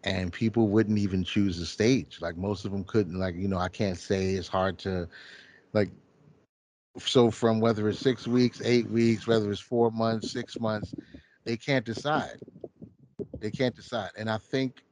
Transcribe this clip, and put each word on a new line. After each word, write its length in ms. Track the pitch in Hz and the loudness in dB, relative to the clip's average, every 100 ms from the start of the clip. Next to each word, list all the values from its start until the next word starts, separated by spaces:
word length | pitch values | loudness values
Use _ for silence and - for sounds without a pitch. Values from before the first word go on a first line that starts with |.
And 280 | 98 92 90 | -2 -2 -2
people 360 | - 113 110 110 | 0 0 4 4
wouldn't 300 | 107 104 107 | 4 4 2
even 260 | 101 92 | 2 0
choose 340 | 87 107 101 85 | 0 2 2 0
a 80 | 82 | -6
stage. 540 | - 110 131 80 - | 2 4 4 0 -8
Like, 160 | 85 85 | -8 -4
most 280 | 98 98 | -4 -4
of 60 | 101 | -4
them 140 | 98 | -6
couldn't, 340 | 90 113 92 92 | 0 0 0 -2
like, 160 | 92 | -4
you 140 | 87 98 | -2 -2
know, 100 | 95 | -2
"I 100 | 90 | -2
can't 300 | - 104 92 | -2 -2 -2
say," 380 | - 98 95 95 | -2 0 0 -2
it's 100 | 87 | -2
hard 320 | 95 95 90 | 0 0 -2
to, 300 | 98 90 82 - - - - - _ | -4 -4 -6 -12 -20 -20 -20 -20 _
like, 180 | 107 95 - _ _ _ _ _ _ _ _ _ - | 0 0 -4 _ _ _ _ _ _ _ _ _ -8
so 320 | - 135 117 | 2 4 4
from 300 | - 117 110 | 4 2 4
whether 280 | 113 110 107 | 2 2 0
it's 80 | 95 | 0
six 280 | 135 117 117 | 0 0 0
weeks, 360 | 123 123 - | 2 2 0
eight 240 | 117 120 107 | 2 2 2
weeks, 380 | 113 117 110 110 | 2 2 2 2
whether 240 | 113 104 | 2 2
it's 100 | 101 | -4
four 300 | - 120 117 | -2 2 2
months, 400 | 113 113 113 - | 2 0 -2 -4
six 280 | 123 117 - | -8 -10 -4
months, 360 | 113 107 98 - - - _ _ | -4 -2 -6 -12 -16 -20 _ _
they 100 | - | -6
can't 300 | 117 - 135 | -6 0 0
decide. 560 | 117 107 143 151 85 - - - - _ - _ - - - - | 0 -6 -2 -2 -2 -10 -18 -16 -18 _ -20 _ -20 -14 -12 -8
They 120 | 107 | -8
can't 260 | - 127 117 | -2 -2 -2
decide. 340 | - 120 92 101 | -8 -8 -8 -8
And 140 | 110 | -4
I 80 | 110 | -4
think 440 | _ 135 131 - _ | _ -2 -2 -6 _